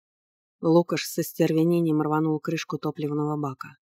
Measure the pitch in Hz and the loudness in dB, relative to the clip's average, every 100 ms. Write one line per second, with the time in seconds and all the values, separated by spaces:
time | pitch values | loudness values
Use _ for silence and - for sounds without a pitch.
0 | _ _ _ _ _ _ 165 170 170 160 | _ _ _ _ _ _ 2 4 4 -2
1 | - - - - 160 160 165 170 165 151 | -4 -6 -4 0 2 2 2 2 2 0
2 | 151 156 160 156 - 160 - 156 151 151 | 0 0 0 -2 -4 -6 -6 -6 -6 -6
3 | 147 147 151 151 139 131 - - | -4 -4 -4 -4 -6 -8 -16 -20